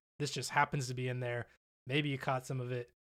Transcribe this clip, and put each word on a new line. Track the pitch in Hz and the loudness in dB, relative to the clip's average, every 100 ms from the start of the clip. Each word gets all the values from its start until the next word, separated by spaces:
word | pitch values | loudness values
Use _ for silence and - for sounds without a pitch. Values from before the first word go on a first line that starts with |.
| _ _ | _ _
This | 147 | -4
just | - 120 | -2 0
happens | 151 147 151 127 | 4 4 2 -2
to | |
be | 127 127 | -2 -2
in | 123 | -2
there. | 123 120 117 - _ _ - | -2 -2 -4 -12 _ _ 0
Maybe | 139 147 | 2 2
you | 135 | 0
caught | - 131 - | 0 0 0
some | 135 | -4
of | 123 | -2
it. | 123 - _ | -4 -6 _